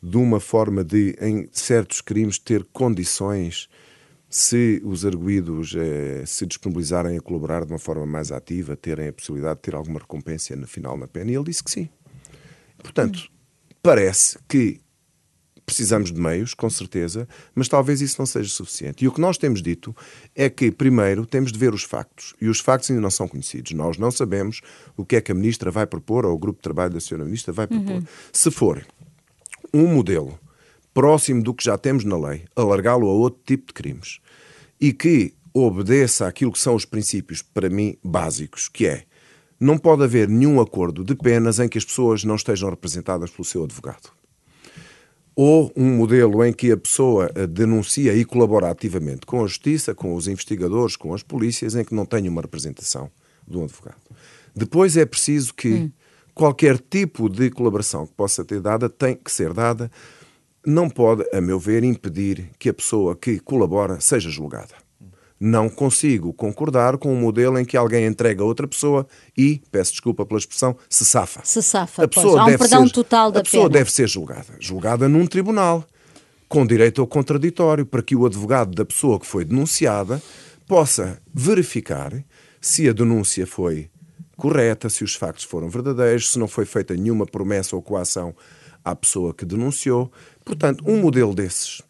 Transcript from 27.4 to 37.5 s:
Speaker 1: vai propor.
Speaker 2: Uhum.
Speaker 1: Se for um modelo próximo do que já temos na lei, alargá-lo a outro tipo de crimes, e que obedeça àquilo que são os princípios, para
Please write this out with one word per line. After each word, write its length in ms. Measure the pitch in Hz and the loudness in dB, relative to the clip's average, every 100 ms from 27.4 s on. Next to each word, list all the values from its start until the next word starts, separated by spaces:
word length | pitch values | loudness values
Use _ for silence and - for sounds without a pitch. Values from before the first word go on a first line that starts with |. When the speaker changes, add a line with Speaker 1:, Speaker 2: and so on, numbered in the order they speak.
| - | -8
Speaker 1:
vai 160 | 87 107 | -8 -4
propor. 280 | 226 196 190 | -4 -4 -6
Speaker 2:
Uhum. 60 | 170 - - | -8 -16 -10
Speaker 1:
Se 180 | - 170 | -2 -2
for 340 | - 110 69 - _ - _ _ _ - - - | 2 0 0 -10 _ -20 _ _ _ -20 -20 -2
um 140 | 147 165 | 4 4
modelo 500 | 156 95 87 69 73 - _ _ _ _ | 4 2 -2 -4 -12 -20 _ _ _ _
próximo 480 | - 139 156 - 127 | 2 6 4 4 0
do 140 | 113 | 0
que 80 | 113 | -2
já 160 | 120 101 | -2 -2
temos 240 | 139 135 | 0 0
na 140 | 104 92 | 0 -2
lei, 240 | 73 73 87 - | -4 -8 -10 -2
alargá-lo 520 | 110 98 98 123 107 | 2 2 4 2 4
a 40 | |
outro 280 | 98 123 123 - | 4 2 0 -4
tipo 220 | 131 - | -4 -4
de 40 | |
crimes, 460 | - - - - - _ _ - - _ _ | -12 -10 -10 -14 -20 _ _ -20 -20 _ _
e 120 | 143 | 0
que 420 | - 160 165 90 _ - | 2 2 4 2 _ -6
obedeça 720 | 127 123 92 98 135 127 - 95 | 2 2 2 2 4 4 0 -4
àquilo 240 | - 131 | -2 -2
que 80 | - | -2
são 160 | - | 0
os 100 | 117 | 0
princípios, 580 | - 110 104 104 - 80 | -2 -6 -4 -6 -8 -12
para 280 | - | -8